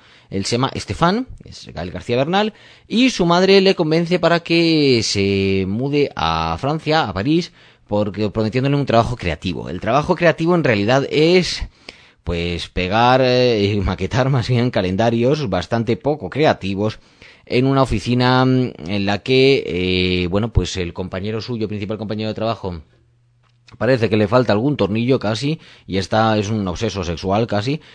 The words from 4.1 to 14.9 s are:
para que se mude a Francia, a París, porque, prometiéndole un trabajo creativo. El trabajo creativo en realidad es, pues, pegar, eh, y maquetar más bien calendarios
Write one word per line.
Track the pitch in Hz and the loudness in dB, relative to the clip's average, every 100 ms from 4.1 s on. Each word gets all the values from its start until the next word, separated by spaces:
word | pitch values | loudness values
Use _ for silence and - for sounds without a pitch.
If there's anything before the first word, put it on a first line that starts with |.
| 180 | 2
para | 165 170 | 2 2
que | - 165 165 156 143 117 | 2 2 4 4 4 4
se | 101 101 98 98 98 98 95 | 2 0 2 2 2 0 0
mude | 107 139 143 143 - | -2 -2 0 0 0
a | 80 82 82 82 | -2 0 -2 -2
Francia, | 135 156 151 156 117 | -4 -4 -2 -2 -2
a | |
París, | 90 123 165 170 _ - _ - | -2 0 0 -2 _ -20 _ -4
porque, | 104 104 92 107 | -2 -2 -2 -2
prometiéndole | 110 110 127 139 143 | -2 -2 0 0 0
un | 135 | 2
trabajo | 113 117 120 | 2 2 -2
creativo. | 87 76 90 65 60 | -4 -4 -4 -6 -6
El | 90 | -6
trabajo | 107 135 147 | 0 0 0
creativo | 170 170 147 165 | 2 2 2 0
en | 175 | 2
realidad | 135 104 101 135 - | 2 2 2 0 0
es, | 139 160 185 165 - - _ - - _ _ | 2 4 4 2 -4 -10 _ -20 -20 _ _
pues, | - 85 87 85 - | -6 -4 -4 -6 -6
pegar, | 90 90 110 120 131 | -4 0 2 4 4
eh, | 127 123 123 110 101 | 4 2 2 2 2
y | 104 | 0
maquetar | 104 90 92 - 131 | -2 -2 -2 0 0
más | 139 110 | 0 0
bien | 123 123 | 0 0
calendarios | 113 92 | 0 0